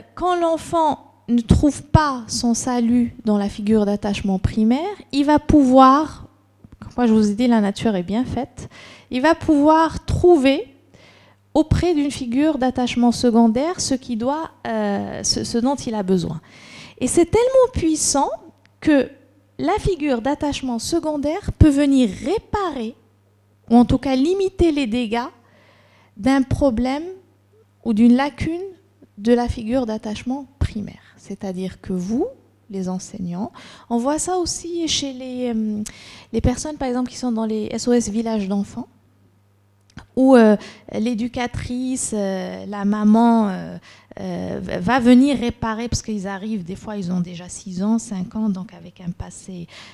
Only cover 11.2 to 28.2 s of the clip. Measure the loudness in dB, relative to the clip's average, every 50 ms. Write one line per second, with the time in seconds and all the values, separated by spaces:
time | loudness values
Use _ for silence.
11.2 | _ _ _ _ _ _ 0 0 2 2 0 2 2 2 2 0 0 -2 -4 -6
12.2 | -6 -4 0 0 2 2 2 0 -2 -2 0 -2 -4 -2 0 2 2 2 2 2
13.2 | 2 4 4 6 4 4 4 0 -2 -4 -4 -4 -4 -4 -4 -4 -4 -6 -6 -4
14.2 | -4 -4 -4 -4 -6 -10 -12 _ -10 -6 -4 -4 -2 -2 -2 -4 -6 -8 -8 -6
15.2 | -4 -4 -2 -2 -4 -4 -2 -2 0 0 -2 -4 -4 -6 -6 -4 0 0 0 0
16.2 | 0 -2 -6 -10 -12 -16 -20 -20 -20 -20 -20 -20 -20 -20 -8 -6 -4 0 2 2
17.2 | 2 2 2 2 2 4 4 4 4 4 2 0 0 0 0 0 0 0 0 0
18.2 | 0 -2 -4 -8 -12 -18 -20 _ _ _ _ _ 2 4 4 4 2 0 -6 -18
19.2 | _ _ _ _ _ _ _ -6 -2 -2 -2 0 0 -2 -2 -2 -2 -2 -2 -2
20.2 | -2 -2 -4 -2 -4 -4 -4 -4 -6 -6 -6 -6 -4 -4 -4 -2 -2 -2 -4 -2
21.2 | -2 -4 -4 -4 -6 -2 2 4 4 4 4 4 2 2 2 2 2 0 -2 -6
22.2 | -6 -4 -4 -4 -6 _ -6 -4 -4 -4 -6 -6 -8 -10 -12 _ _ _ _ _
23.2 | _ _ _ _ _ _ _ _ _ 2 4 4 4 4 2 -2 0 0 0 0
24.2 | 0 0 0 0 -2 -2 0 0 2 2 2 0 -2 -2 -2 -4 -4 -2 -4 -4
25.2 | -6 -6 -10 _ _ _ _ _ _ _ _ _ _ _ _ _ _ _ _ -4
26.2 | 0 2 2 2 2 0 0 2 2 2 2 0 -2 -2 -4 -6 -8 -10 -14 -16
27.2 | _ _ _ _ _ _ _ _ _ _ _ _ -4 -2 2 6 6 6 6 6